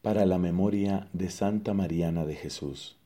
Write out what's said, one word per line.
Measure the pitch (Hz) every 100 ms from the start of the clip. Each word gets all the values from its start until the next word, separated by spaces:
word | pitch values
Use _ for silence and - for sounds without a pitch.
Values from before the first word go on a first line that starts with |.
para | 110 104 95
la | 90
memoria | 90 87 101 101 101 98 -
de | 87 90
Santa | - 98 107 107
Mariana | 98 87 82 85 82
de | 76 76
Jesús. | 78 - 73 67 - -